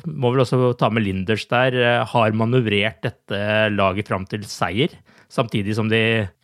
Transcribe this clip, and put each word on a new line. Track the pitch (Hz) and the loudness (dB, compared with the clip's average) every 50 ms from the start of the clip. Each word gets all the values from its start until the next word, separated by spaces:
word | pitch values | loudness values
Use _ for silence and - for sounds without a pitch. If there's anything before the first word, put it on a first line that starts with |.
| - | -8
må | 170 151 147 131 120 | -12 -6 -2 -2 0
vel | 120 135 131 | 2 2 2
også | - - 127 127 123 120 - | 2 2 2 2 0 2 2
ta | 143 120 | 0 0
med | 107 117 110 | 2 0 0
Linders | 98 92 95 95 90 110 104 - - | 0 -2 -2 -2 -2 -2 -2 -2 -2
der, | 123 123 127 131 127 | 0 2 2 2 2
eh, | 127 120 120 120 120 120 | 2 2 2 2 0 0
har | 113 - 123 113 107 | 0 0 2 2 2
manøvrert | 107 110 113 113 120 127 120 110 104 101 101 110 - - | 2 0 0 2 2 2 2 2 0 0 0 -2 -4 -4
dette | - 127 - - _ - 107 98 101 104 107 107 110 107 104 | -6 -8 -8 -8 _ -8 -6 -4 -2 0 2 2 2 2 2
laget | 101 98 95 92 98 107 - | 2 0 0 0 -2 -4 -4
fram | 113 95 92 - | -4 -4 -4 -6
til | - 107 101 | -8 -8 -8
seier, | - - - - 90 87 101 139 185 - - - _ _ - _ _ | -10 -6 -4 -4 -2 0 0 -2 -2 -4 -8 -18 _ _ -20 _ _
samtidig | - - 131 113 - 113 101 98 110 | -4 -2 -2 -2 -2 -2 -2 -2 -2
som | 107 110 110 | -2 0 0
de | 107 113 110 113 113 113 107 90 - _ | 2 2 2 2 2 0 -2 -4 -6 _